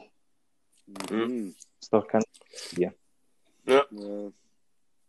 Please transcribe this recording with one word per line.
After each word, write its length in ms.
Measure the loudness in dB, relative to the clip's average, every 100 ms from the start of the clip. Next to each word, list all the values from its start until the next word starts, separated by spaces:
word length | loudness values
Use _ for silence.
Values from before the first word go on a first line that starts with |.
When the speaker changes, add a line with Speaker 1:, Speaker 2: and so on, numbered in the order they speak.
| -18 _ _ _ _ _ _ _ -18 -12 -4
Speaker 1:
Mhm. 440 | -2 -2 -4 -8 -12 -20 _
Speaker 2:
ist 120 | 2
doch 140 | 2 4
ganz 180 | 0 0 -6 _ -16 -8
hier. 180 | -2 -2 -4 _ _ _ _ _ _
Speaker 3:
Ja. 200 | 4 4 4
Speaker 1:
Ja. 420 | -2 -10 -10 -10 -14 _ _ _ _ _ _